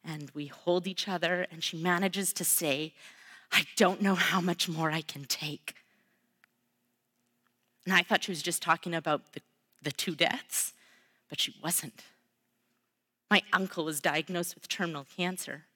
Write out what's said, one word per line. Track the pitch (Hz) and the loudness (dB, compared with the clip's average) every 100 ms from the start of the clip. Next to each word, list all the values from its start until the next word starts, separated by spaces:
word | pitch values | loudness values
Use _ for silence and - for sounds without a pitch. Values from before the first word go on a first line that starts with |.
and | 160 156 139 | -8 -10 -10
we | 151 143 | -10 -10
hold | - 175 180 185 | -4 0 0 0
each | 180 - | -4 -4
other, | 180 170 180 180 | -2 0 0 -4
and | 165 | -4
she | - 165 | -6 -2
manages | 175 175 196 180 190 | 2 2 2 0 -2
to | - | 0
say, | 175 - 160 139 156 _ - - - - _ | 0 2 2 0 -2 _ -20 -20 -20 -20 _
"I | - - - | 2 2 4
don't | 190 190 | 4 6
know | 196 180 | 4 4
how | - 185 | 4 2
much | 175 175 - | 2 0 -2
more | 160 160 | 0 0
I | 160 | 0
can | 156 143 139 | -4 -12 -6
take." | - 151 147 - - _ _ _ _ _ _ _ _ _ _ _ _ _ _ _ _ _ _ _ _ 180 | -4 -4 -8 -12 -16 _ _ _ _ _ _ _ _ _ _ _ _ _ _ _ _ _ _ _ _ 4
And | |
I | 185 | 4
thought | 175 208 | 6 2
she | - | 2
was | 165 | -4
just | 175 - | -2 -2
talking | 175 165 180 165 | 0 0 0 -2
about | 160 151 - | 0 0 -2
the, | - _ _ _ _ | -18 _ _ _ _
the | 147 | -6
two | - - 151 | -4 -4 0
deaths, | 165 269 - - - - - _ _ _ _ | 0 0 -4 -4 -4 -8 -20 _ _ _ _
but | - | -4
she | - - | -4 -4
wasn't. | 160 - 143 - - _ _ _ _ _ _ _ _ _ _ _ _ | -2 -2 -4 -16 -20 _ _ _ _ _ _ _ _ _ _ _ _
My | 208 - | 2 4
uncle | 185 190 - 156 | 0 0 -2 -4
was | 147 | 0
diagnosed | 170 151 160 180 170 - | 0 0 -2 -4 -4 -8
with | - | -10
terminal | - 175 151 135 - | -4 -4 -4 -10 -4
cancer. | 180 185 - 143 _ | -4 -2 -8 -12 _